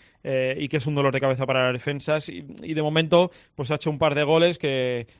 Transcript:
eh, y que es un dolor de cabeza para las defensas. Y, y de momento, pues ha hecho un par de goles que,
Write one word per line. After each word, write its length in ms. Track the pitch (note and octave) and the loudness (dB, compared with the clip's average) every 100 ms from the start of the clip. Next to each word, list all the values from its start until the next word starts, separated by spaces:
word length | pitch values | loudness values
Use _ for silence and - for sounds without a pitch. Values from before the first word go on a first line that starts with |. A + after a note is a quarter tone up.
| _ _ | _ _
eh, 320 | C#3 C3 C3 C#3+ | -4 -2 -2 -2
y 80 | C#3+ | -4
que 100 | D#3 | -4
es 80 | B2+ | -2
un 80 | |
dolor 200 | C#3+ C#3 | 0 2
de 60 | C3 | 2
cabeza 280 | C3+ B2+ C3+ | 0 0 0
para 160 | C3 | 2
las 100 | B2+ | 2
defensas. 560 | B2 C#3+ C#3+ C#3+ D#3 D3 | 0 -4 -6 -2 -4 -4
Y, 160 | F2 C#3 - | -12 -14 -14
y 140 | - D#3 | -8 -4
de 60 | |
momento, 480 | D3+ D#3 D#3+ E3+ F3+ - _ - | 0 0 4 4 4 -2 _ -10
pues 160 | B2+ | -4
ha 40 | D3 | -2
hecho 140 | D#3+ | -2
un 80 | D3 | 0
par 160 | D#3 | 0
de 100 | C#3+ | 2
goles 360 | D3 D#3+ E3+ D#3+ | 4 4 4 2
que, 480 | D3+ C3+ B2+ B2 A2+ | -2 0 -2 -4 -8